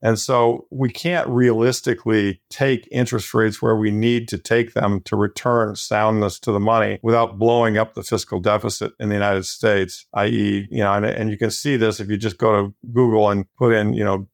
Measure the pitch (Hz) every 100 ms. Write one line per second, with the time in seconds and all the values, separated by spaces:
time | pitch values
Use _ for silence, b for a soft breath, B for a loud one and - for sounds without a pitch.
0 | 113 107 - 123 117 120 - 135 127 -
1 | 165 175 - 123 123 110 120 127 - 117
2 | 113 110 101 95 _ - 135 127 - 127
3 | 123 117 - 117 110 104 117 110 107 104
4 | 117 120 117 - - 117 117 110 101 98
5 | - 104 104 - 123 120 107 101 - 107
6 | 110 110 104 - - 101 104 113 104 101
7 | 113 117 113 101 113 120 113 104 110 -
8 | - 107 - 95 98 104 104 - 107 -
9 | 107 104 101 98 92 - 113 101 95 -
10 | - - 107 113 104 101 101 - 101 101
11 | 107 - 110 104 113 - 147 131 110 104
12 | 101 104 110 - 113 104 101 - 120 117
13 | 123 110 104 101 95 _ 123 110 104 110
14 | 104 98 95